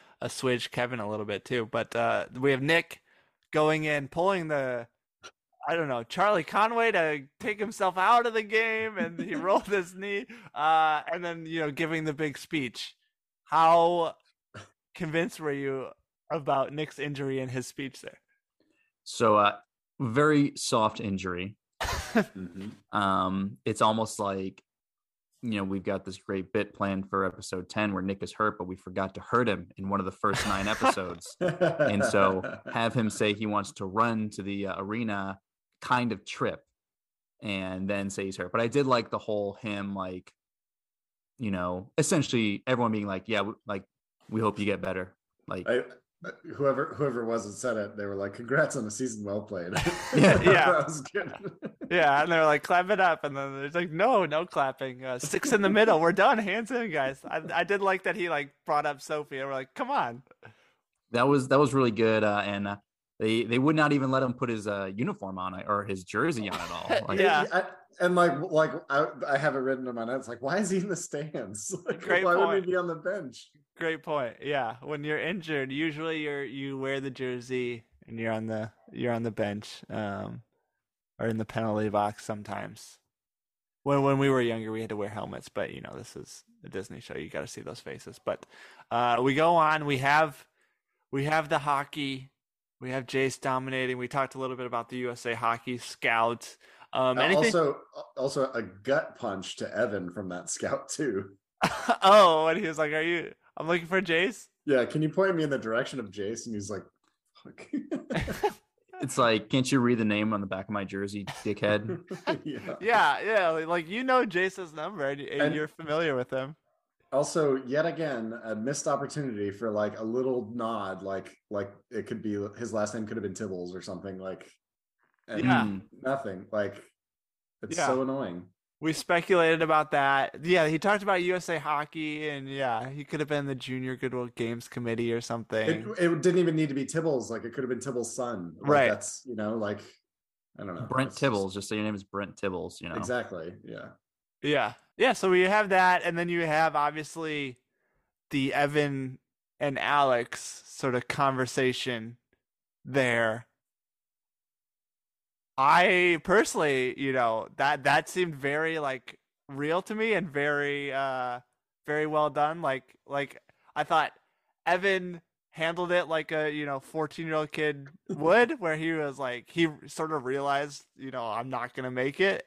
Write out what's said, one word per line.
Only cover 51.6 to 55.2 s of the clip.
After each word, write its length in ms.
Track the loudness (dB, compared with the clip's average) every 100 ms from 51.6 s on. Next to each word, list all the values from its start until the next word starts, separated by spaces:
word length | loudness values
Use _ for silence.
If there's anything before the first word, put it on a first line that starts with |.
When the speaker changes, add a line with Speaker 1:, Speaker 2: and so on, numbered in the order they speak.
| -14 -12 -2
Speaker 1:
Yeah, 320 | 4 6 6
and 80 | 4
they're 140 | 4 6
like, 180 | 4
"Clap 260 | 4 2 4
it 100 | 4
up," 260 | 4 2 -2
and 120 | -4
then 220 | -6 -6
there's 160 | -4 -2
like, 160 | -2
"No, 340 | 2 4 4 4
no 180 | 0 -2
clapping. 580 | 0 0 -2 -8 -8 -6
Uh, 140 |
six 340 | -6